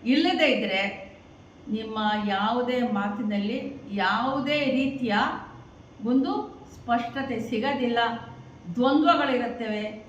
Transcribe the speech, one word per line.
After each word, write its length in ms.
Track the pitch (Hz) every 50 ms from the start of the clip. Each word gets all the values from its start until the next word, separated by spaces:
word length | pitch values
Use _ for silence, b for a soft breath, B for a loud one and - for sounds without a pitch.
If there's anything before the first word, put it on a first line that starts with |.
| - 226 269
ಇಲ್ಲದೇ 340 | 302 339 359 359 330 311 269 233
ಇದ್ರೆ 260 | 202 214 190 190 190 202 202 - - - - - - - - - - - - - - - - 214
ನಿಮ್ಮ 220 | 220 220 214 220 220 214 208 214 214 208 202 196
ಯಾವುದೇ 440 | 190 208 220 240 247 247 247 247 247 240 214 208 202
ಮಾತಿನಲ್ಲಿ 600 | 202 208 208 - 220 208 208 202 202 214 247 277 - 277 - - - - 196 202 185
ಯಾವುದೇ 560 | 190 202 226 247 269 277 285 262 285 302 294 285 262 254
ರೀತಿಯ 360 | 262 269 262 - - 247 220 202 220 262 294 - - - - - - - - - - - - - - 202 233
ಒಂದು 200 | 254 269 - 349 415 415 427 - - - - - -
ಸ್ಪಷ್ಟತೆ 640 | - - 247 240 240 233 - - 277 262 - 240 220 226 -
ಸಿಗೋದಿಲ್ಲ, 500 | 247 214 214 - 220 262 247 240 233 233 233 233 233 - - - - - - - - - - 175 170
ದ್ವಂದ್ವಗಳಿರುತ್ತವೆ. 1080 | 233 247 277 302 302 311 339 330 294 285 269 254 240 240 233 - - 226 214 214 208 214 214 214 - -